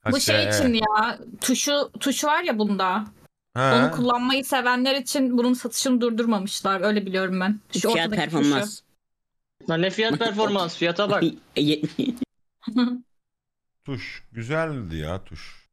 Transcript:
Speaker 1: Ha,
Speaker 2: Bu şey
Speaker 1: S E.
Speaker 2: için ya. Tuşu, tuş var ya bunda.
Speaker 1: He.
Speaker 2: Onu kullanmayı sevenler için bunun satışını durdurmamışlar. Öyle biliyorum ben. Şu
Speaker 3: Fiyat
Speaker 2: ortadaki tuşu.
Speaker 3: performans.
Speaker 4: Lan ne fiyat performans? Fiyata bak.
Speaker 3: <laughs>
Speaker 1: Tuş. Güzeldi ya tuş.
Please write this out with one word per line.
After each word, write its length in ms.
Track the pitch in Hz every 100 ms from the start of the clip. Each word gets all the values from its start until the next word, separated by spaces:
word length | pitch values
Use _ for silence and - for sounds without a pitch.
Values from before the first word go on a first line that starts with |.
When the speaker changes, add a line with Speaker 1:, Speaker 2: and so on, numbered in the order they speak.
Speaker 1:
Ha, 120 | -
Speaker 2:
Bu 80 | 269
şey 160 | - -
Speaker 1:
S 60 |
E. 60 | -
Speaker 2:
için 260 | - 262
ya. 440 | 226 214 214 226 - - -
Tuşu, 520 | - 254 - 285 277 -
tuş 240 | 277 262
var 180 | 302 311
ya 160 | 349 220
bunda. 460 | 208 196 185 190 214 - - _ _ -
Speaker 1:
He. 40 | 131
Speaker 2:
Onu 180 | 131 156
kullanmayı 540 | 247 240 240 247 269
sevenler 500 | 262 269 240 247 254
için 440 | 277 262 294 262 240
bunun 140 | 240
satışını 460 | 247 240 - 269 247
durdurmamışlar. 800 | 240 226 233 214 196 - 196 196
Öyle 260 | 196 208 190
biliyorum 340 | 185 190 185
ben. 200 | 185 208 _
Şu 80 | -
Speaker 3:
Fiyat 160 | 220 220
Speaker 2:
ortadaki 140 | 165 185
tuşu. 60 | 151
Speaker 3:
performans. 500 | 160 143 139 208 - _ _ _ _ _ _ _ _ -
Speaker 4:
Lan 120 | 165
ne 80 | 185
fiyat 280 | 185 220 -
performans? 580 | 226 202 214 196 170 -
Fiyata 340 | 170 170 202
bak. 120 | 196 165 - _ -
Speaker 3:
<laughs> 60 | 147 151 160 - - 240 - _ _ _ - 220 247 247 - _ _ _ _ _ _ _
Speaker 1:
Tuş. 400 | - 127 - - -
Güzeldi 640 | 113 113 156 160 143 98 80
ya 280 | 76 92
tuş. 440 | - 87 - - _